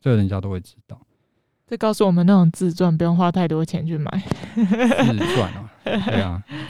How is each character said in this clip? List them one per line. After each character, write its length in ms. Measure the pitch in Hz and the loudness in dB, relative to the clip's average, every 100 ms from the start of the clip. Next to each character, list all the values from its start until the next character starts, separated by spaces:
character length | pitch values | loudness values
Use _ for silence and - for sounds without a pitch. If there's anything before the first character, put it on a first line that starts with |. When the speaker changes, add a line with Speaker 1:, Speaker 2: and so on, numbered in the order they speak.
Speaker 1:
这 80 | 139 | 0
个 80 | 113 | 2
人 100 | 98 | 0
家 140 | 98 | -2
都 80 | 95 | -6
会 100 | 92 | -8
知 160 | - _ - | -12 _ -20
道。 120 | - _ _ _ _ _ _ - | -20 _ _ _ _ _ _ -14
Speaker 2:
这 100 | 233 | -4
告 160 | 220 | -2
诉 100 | 214 | 2
我 80 | 202 | 2
们 140 | 175 175 | 4 6
那 80 | |
种 160 | 196 170 | 6 6
自 240 | - 185 | 2 -2
传 240 | 165 180 160 | 0 2 2
不 60 | |
用 120 | 170 170 | 2 2
花 160 | 175 | 2
太 160 | 180 170 | 0 0
多 160 | 156 | -2
钱 220 | 160 170 160 | -4 -4 -4
去 100 | 160 | -6
买。 140 | 147 190 - - - 220 | -6 -6 -6 -8 -8 -2
Speaker 1:
自 800 | 196 220 247 269 269 214 339 359 | 0 2 2 2 2 0 -2 0
传 180 | 92 | -2
哦， 160 | - - - | -4 -16 -12
对 360 | 180 208 196 113 | -6 -4 -2 -2
啊， 240 | 92 87 - - | -2 -4 -10 -12